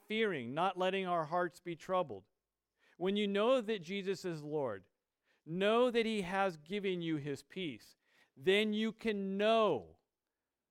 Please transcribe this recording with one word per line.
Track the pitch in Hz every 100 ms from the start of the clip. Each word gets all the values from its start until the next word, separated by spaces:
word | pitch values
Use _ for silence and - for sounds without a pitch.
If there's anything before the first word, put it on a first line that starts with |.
| _
fearing, | 220 220 160 117
not | 143 185 185
letting | 185 190 185
our | 175
hearts | 151 175 180 -
be | 175 165
troubled." | - 185 165 98 - _ _ _ _ _ _ -
When | 185 202
you | 208
know | 196 220 262
that | 208 220
Jesus | 160 202 185 190 185
is | 160
Lord, | 147 151 131 98 - _ _ _ _ _ -
know | 175 202 226 254
that | 233 220
he | 214
has | 175 196 196 160
given | 147 202 196 180
you | 165 160
his | 139 135
peace, | - 190 175 110 - _ _ _ _ -
then | 139 196 214
you | 214 220
can | 220 226 208 196 196
know | 214 226 214 131 82 - _ _ _ _ _ _ _